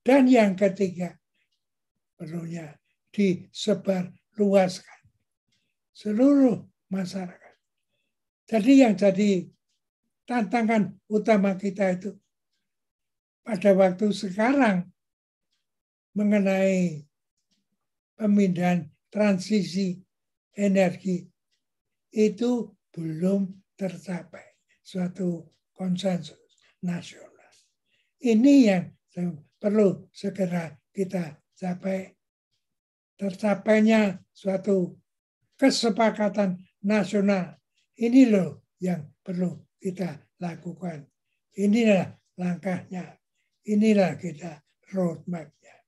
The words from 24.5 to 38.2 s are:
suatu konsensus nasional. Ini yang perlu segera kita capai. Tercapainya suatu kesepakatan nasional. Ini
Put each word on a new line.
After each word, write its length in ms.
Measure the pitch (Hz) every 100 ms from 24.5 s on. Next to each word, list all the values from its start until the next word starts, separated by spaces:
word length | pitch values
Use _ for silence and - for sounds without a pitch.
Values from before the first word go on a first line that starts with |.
| _ _ _
suatu 680 | - 190 180 - 180 170 - _ _
konsensus 640 | _ 185 180 196 175 147 - _ _ _ _
nasional. 720 | 180 170 - - - _ _ _ _ _ _ _ _ _
Ini 320 | 254 220 262 285 226
yang 160 | 190 - _ _ - 175 151 _ _
perlu 480 | 208 208 196 147 -
segera 560 | - 202 185 180 175 165 147 _
kita 480 | - 185 185 165 147 _ _
capai. 560 | 185 180 196 190 190 _ _ _ _ _ _ _ _ _ _
Tercapainya 1040 | _ 196 180 214 196 208 214 214 220 208 185 _
suatu 640 | _ 190 190 190 196 170 - _ _ _ _ _ _
kesepakatan 1000 | 269 - 233 220 226 208 208 208 202 180 - _
nasional. 760 | 196 214 185 208 202 196 165 - _ _ _
Ini 360 | _ 233 254